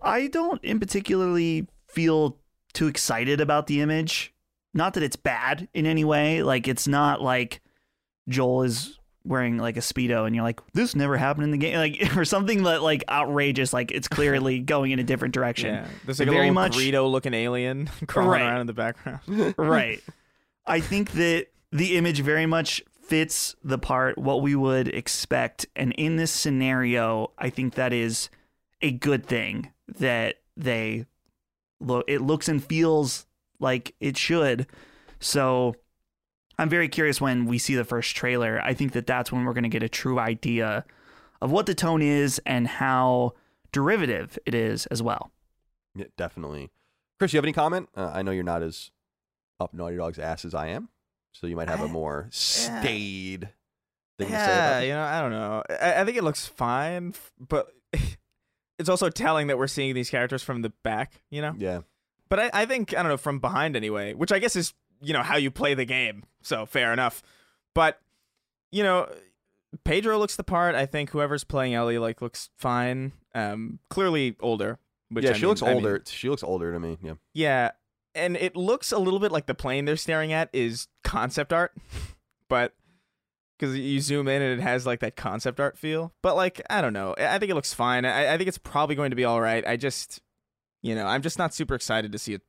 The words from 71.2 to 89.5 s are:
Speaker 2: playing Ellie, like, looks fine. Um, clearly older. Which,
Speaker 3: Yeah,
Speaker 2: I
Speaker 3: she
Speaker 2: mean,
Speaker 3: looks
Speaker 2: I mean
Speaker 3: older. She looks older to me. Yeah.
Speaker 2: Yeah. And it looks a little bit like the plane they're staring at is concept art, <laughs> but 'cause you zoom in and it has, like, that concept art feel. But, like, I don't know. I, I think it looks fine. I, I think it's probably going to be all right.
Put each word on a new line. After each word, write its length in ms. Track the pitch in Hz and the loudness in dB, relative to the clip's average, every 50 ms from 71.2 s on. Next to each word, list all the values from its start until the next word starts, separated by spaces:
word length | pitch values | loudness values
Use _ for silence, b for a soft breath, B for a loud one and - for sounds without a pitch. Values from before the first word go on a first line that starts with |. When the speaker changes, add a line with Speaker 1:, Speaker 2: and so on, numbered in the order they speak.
| 147 139 147 143 - | -2 -2 -2 -4 -6
Speaker 2:
playing 300 | - - 139 131 127 120 | -4 -2 -2 0 0 0
Ellie, 240 | 117 117 117 117 117 | 0 0 0 0 0
like, 240 | 113 113 113 - 123 | -2 -2 -4 -4 -8
looks 280 | 117 - - - - _ | -10 -10 -10 -16 -16 _
fine. 560 | - - 127 120 120 123 127 127 131 131 135 - - _ _ - | -6 -2 0 0 0 0 0 -2 -4 -6 -8 -10 -12 _ _ -6
Um, 460 | 120 107 104 104 110 113 117 - - _ - | -4 -4 -4 -4 -6 -8 -8 -10 -12 _ -8
clearly 460 | - 190 196 185 160 151 135 123 104 - | -2 0 2 2 2 2 0 0 -2 -2
older. 380 | - 120 113 104 101 107 117 - _ _ _ _ _ - | -2 -2 0 0 -2 -4 -6 -8 _ _ _ _ _ -8
Which, 140 | 113 139 135 | -4 0 2
Speaker 3:
Yeah, 60 | 131 | 2
Speaker 2:
I 40 | 113 | 2
Speaker 3:
she 80 | 107 143 | 2 2
Speaker 2:
mean, 60 | 185 | 2
Speaker 3:
looks 140 | 214 202 - | 2 2 2
Speaker 2:
I 40 | |
mean 80 | 117 - | 2 2
Speaker 3:
older. 260 | 123 104 104 101 - - - | 2 2 0 -2 -2 -4 -8
She 200 | - - - 127 | -12 -8 -4 -4
looks 120 | 143 135 - | -4 -4 -4
older 280 | - 92 90 85 85 85 | -4 -4 -2 -2 -4 -4
to 60 | 85 | -4
me. 180 | 85 82 82 82 92 | -6 -8 -8 -10 -10
Yeah. 120 | 78 80 - _ _ - | -12 -14 -14 _ _ -6
Speaker 2:
Yeah. 380 | 156 156 147 135 127 120 117 - _ _ _ _ _ _ _ - | -2 0 2 2 2 2 0 -2 _ _ _ _ _ _ _ -6
And 200 | 160 170 180 175 | -2 -2 0 0
it 180 | 175 180 180 180 | 0 -2 -2 -2
looks 380 | 180 180 196 240 277 - - 240 | -2 0 0 0 0 0 -2 0
a 60 | 214 | 0
little 200 | 185 185 190 196 | 2 2 2 2
bit 140 | 202 208 165 | 2 2 0
like 140 | 151 - | 0 -2
the 80 | - 123 | -2 -4
plane 280 | - - 131 127 139 143 | -4 -4 -4 -2 -2 0
they're 100 | 147 151 | -2 -2
staring 360 | 156 - - 165 156 156 156 156 | -2 -2 -2 -2 -2 0 0 0
at 160 | 160 165 - - | -2 -2 -2 0
is 340 | 131 120 117 113 120 - - _ _ - | -2 -2 -2 -2 -6 -10 -12 _ _ -6
concept 500 | - - 113 113 131 - 160 147 - 165 | -4 -2 -2 -2 -2 -2 -2 -2 0 0
art, 200 | 165 175 - - - B B B B B B B | 0 0 0 -4 -10 B B B B B B B
<laughs> 360 | B B _ _ _ _ - | B B _ _ _ _ -2
but 240 | 127 123 123 - - _ _ _ _ _ _ _ _ _ _ _ _ _ _ _ _ - | 0 2 0 0 -2 _ _ _ _ _ _ _ _ _ _ _ _ _ _ _ _ -4
'cause 160 | 151 135 131 | -4 -2 -2
you 240 | 135 131 139 139 139 | -2 -2 0 0 0
zoom 280 | 143 139 143 143 139 135 | 0 0 0 0 2 2
in 120 | 135 139 | 2 2
and 200 | 139 131 127 120 | 2 0 0 0
it 20 | - | 0
has, 240 | 123 123 127 123 | 0 0 0 0
like, 140 | 127 120 117 | -2 -2 -2
that 160 | - 110 - | -2 -6 -6
concept 420 | - - 123 95 107 - 131 127 - | -6 -6 -6 -6 -4 -4 -4 -2 -2
art 160 | 143 139 - | -2 -4 -4
feel. 360 | - - 156 156 160 165 165 - _ - | -4 -6 -4 -4 -4 -4 -6 -6 _ 0
But, 140 | 185 156 | 2 2
like, 260 | 180 185 180 - - - - | 4 2 0 0 -4 -8 -4
I 100 | - - | -2 0
don't 120 | 160 120 107 | 0 0 0
know. 220 | 98 98 95 - - | -2 -4 -4 -4 -2
I, 160 | - 151 147 | 0 0 0
I 40 | 196 | 0
think 100 | 214 196 | 0 0
it 40 | 180 | 0
looks 200 | 147 131 - - | -2 -2 -4 -4
fine. 300 | - 120 123 123 123 123 | -2 0 0 2 2 0
I, 300 | 127 104 131 147 131 156 | 0 0 2 2 2 2
I 20 | |
think 100 | 165 190 185 | 0 0 -2
it's 100 | 170 - | -4 -6
probably 360 | - - - 143 151 147 151 | -8 -4 0 0 0 0 0
going 160 | 139 147 135 | -2 -2 -2
to 60 | 127 | 0
be 80 | 120 127 | 0 2
all 160 | 120 117 117 | 2 2 2
right. 260 | 113 113 | 2 2